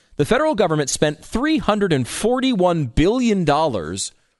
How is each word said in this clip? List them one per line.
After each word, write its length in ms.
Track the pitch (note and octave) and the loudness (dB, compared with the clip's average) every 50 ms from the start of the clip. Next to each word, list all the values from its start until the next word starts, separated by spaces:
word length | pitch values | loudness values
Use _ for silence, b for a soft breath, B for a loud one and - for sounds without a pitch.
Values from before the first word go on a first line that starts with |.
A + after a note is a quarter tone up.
| _ _ - | _ _ -4
the 80 | - C#3+ | -4 0
federal 300 | - A3 C4 D#4 D#4 D4 | 2 2 2 2 0 2
government 340 | G3 G3+ F3 D#3 D3+ C#3+ - | 2 0 2 0 -2 -2 -2
spent 340 | - - D#3+ D3+ D3 - - | -2 0 0 0 -2 -4 -10
three 340 | - - A3 C#4 D#4 D#4+ | -8 -4 -2 0 0 0
hundred 360 | A#3+ - - G#3+ G#3 G3+ F#3 D3 | 0 0 0 0 0 0 0 0
and 140 | C3 B2 | 0 -2
forty-one 800 | - - - - A3+ B3 C4 B3 C4 B3 F3+ F3+ F3+ E3+ E3 C#3+ | -4 -6 -2 0 0 0 0 0 0 0 2 2 2 2 0 -2
billion 580 | A#2 - - D#3 G3 A#3+ C4 B3 A3+ G#3 F#3+ E3+ | -2 0 2 2 2 2 2 0 0 0 2 2
dollars 680 | D3+ C#3+ D3+ D#3+ D3+ A2+ F#2 D#2 D#2 F#2 G2 - - - _ _ _ _ _ | 2 2 2 0 0 -2 -4 -6 -6 -6 -8 -8 -10 -12 _ _ _ _ _